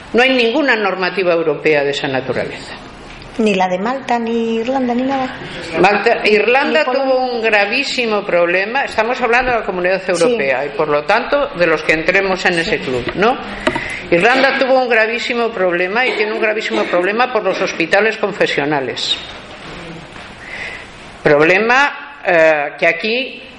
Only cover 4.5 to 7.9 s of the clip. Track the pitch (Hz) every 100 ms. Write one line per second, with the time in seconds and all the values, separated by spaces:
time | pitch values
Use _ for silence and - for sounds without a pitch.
4.5 | 226 226 269 247 240 262 269 254 - -
5.5 | - - 165 185 208 240 208 208 208 208
6.5 | 262 294 311 277 262 269 254 254 240 220
7.5 | 208 202 254 277